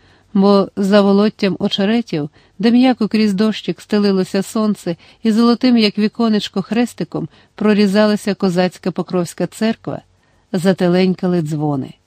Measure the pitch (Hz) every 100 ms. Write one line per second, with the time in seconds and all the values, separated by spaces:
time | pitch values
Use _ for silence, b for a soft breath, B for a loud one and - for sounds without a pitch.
0 | b b b 202 196 202 185 - 196 208
1 | 196 196 214 - 196 180 202 - 196 233
2 | - 160 147 b b b 226 240 262 247
3 | 208 214 214 190 220 202 - 170 - 208
4 | 202 190 185 196 190 226 214 196 175 165
5 | b b 226 214 233 233 254 240 214 208
6 | 208 - 233 214 - 202 - 226 240 -
7 | 175 156 156 b b - 214 208 208 202
8 | 214 208 - 190 190 175 180 - 185 180
9 | 170 180 170 - 175 - 220 - - -
10 | - _ _ _ _ 185 185 185 180 180
11 | 185 175 185 175 151 156 151 139 - -